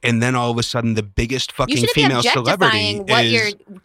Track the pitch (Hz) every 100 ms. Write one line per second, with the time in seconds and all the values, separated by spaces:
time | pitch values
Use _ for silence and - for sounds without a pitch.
0 | 123 117 123 127 120 117 117 123 117 110
1 | 104 - 117 127 - - 135 285 453 480
2 | 427 180 240 302 131 190 226 214 208 208
3 | 196 233 226 233 214 202 - 190